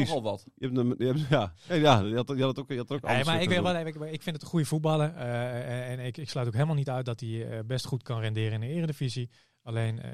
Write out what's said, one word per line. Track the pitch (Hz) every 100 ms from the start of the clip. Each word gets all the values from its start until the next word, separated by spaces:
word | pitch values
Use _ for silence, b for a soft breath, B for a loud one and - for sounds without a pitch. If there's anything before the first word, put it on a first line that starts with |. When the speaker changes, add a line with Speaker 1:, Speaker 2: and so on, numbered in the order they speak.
| 131
Speaker 1:
nogal | 147
wat. | 107 101 -
Speaker 2:
Je | - 131
hebt | 127
hem, | 123 -
je | 123
hebt, | 147 139
ja. | 143 98 - -
Ja, |
ja, | 170 151 113
je | 101 117
had, | 123
ja, |
dat | 135 135 131
ook, | 127
je | 123
had | 117
er | 139
ook |
Speaker 3:
Nee, | 117
Speaker 2:
anders | 123 147
Speaker 3:
maar | 165
Speaker 2:
in |
Speaker 3:
ik | 180
Speaker 2:
kunnen | 175
Speaker 3:
weet | 175
wel, | 170 160
Speaker 2:
doen. | 151 156
Speaker 3:
ik, |
ik | 156
vind | - 151
het |
een | -
goede | 170 143
voetballer. | 156 156 156 151
Eh, | 160 123 120 123 120 127 123 123
en, | 127
en | 123
ik, | 120
ik | 143
sluit | 139 120
ook |
helemaal | 113 156
niet | 147 135
uit | 127 123
dat | 113
hij, | 113 113 113 113
eh, |
best | 110 127
goed | - 131
kan | - 113
renderen | 110 107 110
in | 110
de | 120
Eredivisie. | 170 160 143 131 123 120 b b b
Alleen, | 117 113 113 113
eh, | -